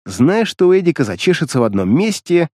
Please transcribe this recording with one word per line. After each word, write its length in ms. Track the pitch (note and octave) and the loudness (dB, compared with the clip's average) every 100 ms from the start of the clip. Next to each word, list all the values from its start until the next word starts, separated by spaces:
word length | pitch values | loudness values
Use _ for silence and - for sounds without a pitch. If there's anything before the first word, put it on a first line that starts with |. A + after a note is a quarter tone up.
| - | -10
зная, 400 | F#2 C3 G#3 A3 | 0 2 2 -2
что 220 | - F3 | 0 2
у 60 | |
Эдика 300 | F#3 F3 D3+ | 2 0 -2
зачешется 560 | A2+ - - F3 D3 C3 | -2 -2 -2 -2 -2 -2
в 40 | |
одном 300 | A#2 G2 F#2 | 0 0 0
месте, 560 | C3 A3 G3+ - E3+ E3 | 0 0 -4 -2 0 0